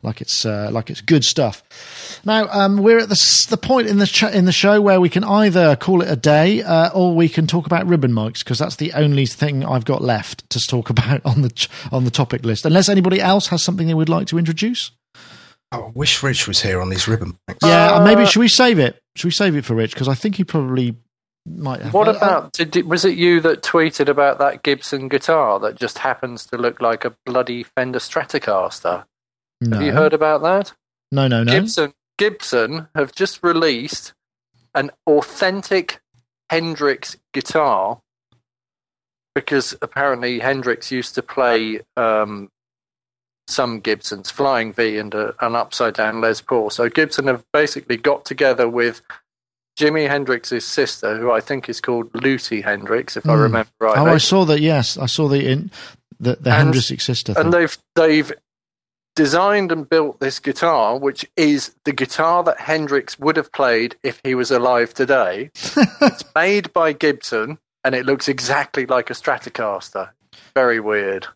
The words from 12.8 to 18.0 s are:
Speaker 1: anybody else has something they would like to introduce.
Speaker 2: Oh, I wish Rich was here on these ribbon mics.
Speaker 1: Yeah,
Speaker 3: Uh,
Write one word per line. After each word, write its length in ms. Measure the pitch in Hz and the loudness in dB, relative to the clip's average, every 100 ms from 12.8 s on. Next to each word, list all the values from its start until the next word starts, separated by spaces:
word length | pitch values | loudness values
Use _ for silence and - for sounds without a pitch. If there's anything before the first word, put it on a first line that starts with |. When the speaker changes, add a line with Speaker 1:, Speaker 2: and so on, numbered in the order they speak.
| 190 | 4
Speaker 1:
anybody 320 | 202 185 190 | 2 2 2
else 260 | 185 196 - | 2 2 0
has 160 | 170 | -2
something 240 | - 185 165 | -2 -2 0
they 60 | |
would 160 | 160 160 | 0 0
like 180 | 170 - | 0 -2
to 100 | 165 | -2
introduce. 540 | 165 165 220 240 - _ _ _ - - - _ _ | -2 -2 -4 -4 -8 _ _ _ -20 -20 -20 _ _
Speaker 2:
Oh, 140 | - 110 | -12 -10
I 40 | |
wish 300 | 113 147 - | -4 -2 0
Rich 240 | 139 - - | -2 -2 -2
was 140 | 95 | -2
here 180 | 104 92 | -2 -2
on 80 | 92 | -2
these 220 | 92 - | -4 -2
ribbon 280 | 110 90 87 - | -2 -2 -12 -16
mics. 120 | 92 | 0
Speaker 1:
Yeah, 340 | 160 170 165 | 4 6 6
Speaker 3:
Uh, 100 | 170 | 6